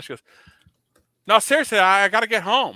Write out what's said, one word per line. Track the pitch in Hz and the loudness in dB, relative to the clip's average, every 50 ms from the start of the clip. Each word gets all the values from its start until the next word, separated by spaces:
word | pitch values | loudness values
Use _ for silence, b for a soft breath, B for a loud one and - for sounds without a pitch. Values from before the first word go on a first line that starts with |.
She | 147 - | -16 -16
goes, | 139 113 _ b b b b b b b b b b _ _ _ _ _ _ _ _ _ _ | -18 -18 _ b b b b b b b b b b _ _ _ _ _ _ _ _ _ _
No, | - 208 220 | 2 2 2
seriously, | - - 277 311 302 - - 208 | 2 2 0 0 0 0 0 0
I, | 185 185 190 196 202 | 2 2 2 2 2
I | 196 | 2
got | 190 220 | 0 -2
to | 233 | -2
get | 220 226 220 | -2 -4 -4
home. | 175 185 220 262 269 175 - | -4 -2 -2 -2 -2 -2 -6